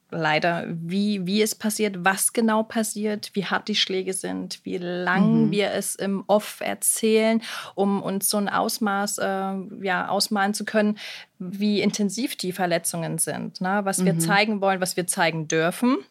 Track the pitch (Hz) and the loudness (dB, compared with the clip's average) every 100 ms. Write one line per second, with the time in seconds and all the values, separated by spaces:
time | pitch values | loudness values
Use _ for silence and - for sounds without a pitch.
0 | - 175 156 156 170 170 - 165 165 196 | -10 -2 0 2 2 -2 -4 -6 -4 -2
1 | 208 202 180 208 214 - 214 208 214 185 | 0 0 0 0 0 0 -4 -2 -2 0
2 | 185 196 - - 226 220 220 233 220 208 | 2 2 0 2 2 2 0 -2 -4 -4
3 | 214 208 - 202 175 190 - 208 - 185 | -4 -4 -6 -4 -2 -2 -2 -2 0 -2
4 | 185 185 180 185 185 - 190 185 175 180 | -2 -4 -4 -6 -8 -10 -8 -6 -4 -4
5 | 180 190 220 226 226 196 196 196 - - | 0 4 6 6 4 4 0 0 -4 -4
6 | 190 196 - 208 - - - 202 - - | -2 -2 2 2 2 -6 -6 -2 -2 0
7 | 220 220 220 226 - - - - 202 196 | 4 4 4 2 -2 -10 -8 0 2 2
8 | - 196 - 214 196 175 214 - 208 196 | 0 -2 0 0 0 0 0 0 0 0
9 | 208 - 196 190 190 196 180 - 190 180 | -2 -2 -2 -2 -4 -6 -8 -6 -2 -2
10 | - 196 - 208 196 208 208 220 208 208 | 0 0 0 0 0 -2 -2 2 2 0
11 | - - - - 180 196 208 208 202 - | -6 -14 -16 -12 -10 -2 0 2 2 0
12 | 202 208 277 - 180 180 180 170 170 170 | -2 -2 -6 -4 -6 -2 0 0 -2 -4
13 | 160 160 - 123 113 - 185 208 196 196 | -4 -2 -4 -4 -6 -4 0 0 0 2
14 | 185 165 165 202 214 208 196 190 180 - | 2 2 4 4 4 2 2 2 0 -2
15 | 175 - 165 160 156 160 165 180 247 339 | -2 2 2 0 0 2 2 2 2 0
16 | - | -4